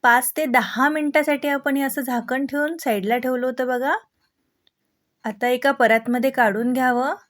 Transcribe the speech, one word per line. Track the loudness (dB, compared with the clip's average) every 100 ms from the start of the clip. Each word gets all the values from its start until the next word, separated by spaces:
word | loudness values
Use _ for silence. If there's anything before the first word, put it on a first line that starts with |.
पाच | 6 4 2
ते | -4 0
दहा | 2 0 0 0
मिनिटासाठी | 0 0 0 2 0 -2
आपण | -2 -2 0
हे |
असं | -2 -4
झाकण | -4 -4 -2 -4 -2
ठेवून | -2 -4 -4
साईडला | -2 -2 0 -2
ठेवलं | 0 -2 -4
होतं | -4 -2
बघा. | -2 -2 -4 _ _ _ _ _ _ _ _ _ _ _ _ -10
आता | -4 -2
एका | 2 0
परातमध्ये | 2 4 4 2 0 0
काढून | 2 2 2 -2
घ्यावं | 0 0 0 -2 -4